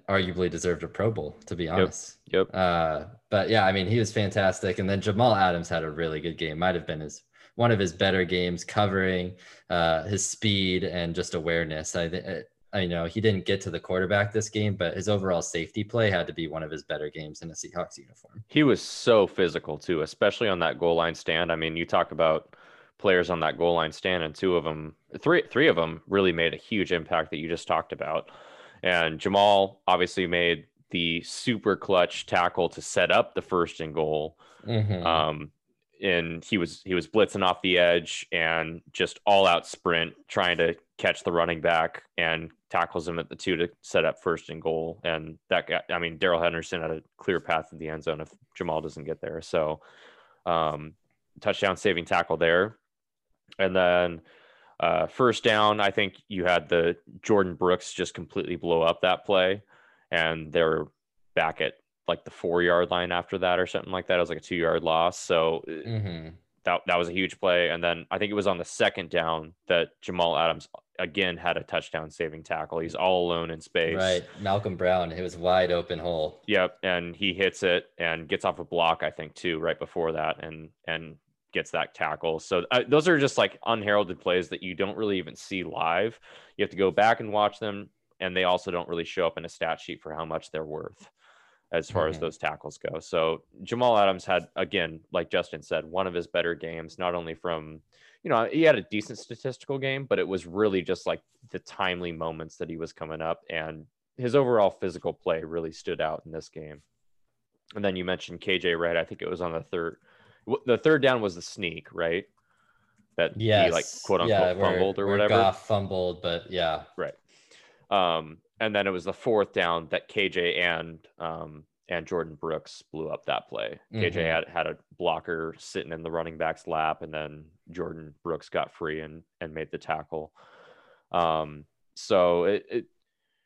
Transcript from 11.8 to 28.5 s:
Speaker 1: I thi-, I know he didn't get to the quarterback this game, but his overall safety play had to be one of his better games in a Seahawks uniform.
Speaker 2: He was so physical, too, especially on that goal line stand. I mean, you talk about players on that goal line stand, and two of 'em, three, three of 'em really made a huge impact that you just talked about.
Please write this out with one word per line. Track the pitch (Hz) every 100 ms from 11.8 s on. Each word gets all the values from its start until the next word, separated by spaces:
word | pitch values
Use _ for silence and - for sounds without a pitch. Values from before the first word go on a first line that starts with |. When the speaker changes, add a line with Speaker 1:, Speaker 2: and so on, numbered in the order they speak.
| - 90
Speaker 1:
I | 85
thi-, | 90 - 82 - _ _
I | 101 90
know | 85 82
he | 113
didn't | 110 95 85
get | 98
to | 95
the | 82
quarterback | - 92 92 101 104
this | 107 104
game, | 107 107 95
but | 85
his | 98 92
overall | 101 95 85
safety | 80 85 78 107
play | 104 117 107
had | 90 82
to |
be | 78 80
one | 78
of | 78
his | 78
better | - 76 76
games | 80 76 76
in | 82
a |
Seahawks | 76 87 87 87 -
uniform. | 69 - - 107 -
Speaker 2:
He | 151
was | 147 101
so | - - - 113 92
physical, | - 90 82 - 76
too, | - 82
especially | 78 - 104 - 113
on | 90
that | 82 64
goal | 85
line | 82 82 80
stand. | - 82 85
I | 82
mean, | 80 82
you |
talk | 82 95 85
about | 78 82 78 - - - - _ _
players | 104 90 85
on | 85
that | 80 64
goal | 85
line | 85 80
stand, | - 95 90
and | 80
two | 76 95 87
of | 78
'em, | 78 78 - _ -
three, | 143 170 -
three | 117 156
of | 85
'em | 82 80 -
really | 98 95
made | 82 82
a | 85
huge | - 107 85
impact | 87 76 85 80
that | 78
you | 80
just | 85 -
talked | 82 -
about. | 80 69 80 - - -